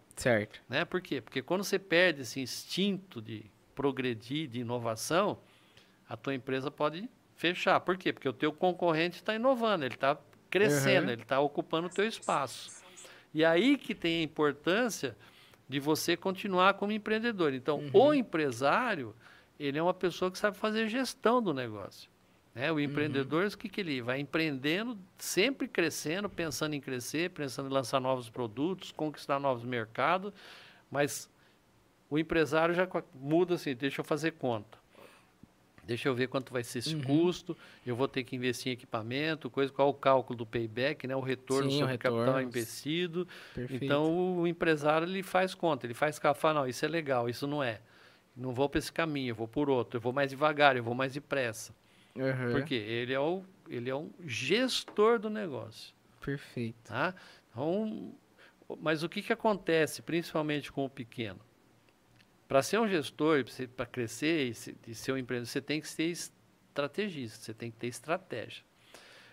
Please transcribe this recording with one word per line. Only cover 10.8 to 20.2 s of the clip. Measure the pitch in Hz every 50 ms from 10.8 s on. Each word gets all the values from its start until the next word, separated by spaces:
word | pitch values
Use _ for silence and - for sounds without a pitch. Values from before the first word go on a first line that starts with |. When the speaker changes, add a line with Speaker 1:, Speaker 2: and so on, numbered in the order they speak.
| 135 139 190 180 156
Speaker 1:
Uhum. | 135 120
Speaker 2:
ele | 113 113
tá | - 135 135
ocupando | 143 143 - - 165 - - 160 170 180
o |
teu | - - 196
espaço. | 226 220 - - - 180 151 139 120 - - - - - - - - - - - - - - - _ -
E | 151 156
aí | 165 165 175 214 262 294
que | 254 - - 208
tem | - - 170 165 165
a | 165
importância | 143 - - 151 147 135 147 - 165 180 214 254 233 - - - 131 107 - - - - - - - - - _ -
de | 131 143
você | 135 147 156 147 - - 170
continuar | 170 - 190 190 185 - 208 190 180 180 196 196
como | 196 202 202 214
empreendedor. | 214 208 - 214 220 220 240 233 190 170 147 135
Então, | 131 120 - 147 143
Speaker 1:
Uhum. | 147 143 131
Speaker 2:
o | 196 254 294 302
empresário, | 285 233 - - 165 156 143 120 113 135 143 165 208 254 247 208 160 123 107 101 - - - - - - _ _ -
ele | 147 143 135
é | 156 165
uma | 180 180
pessoa | 180 - 180 165 -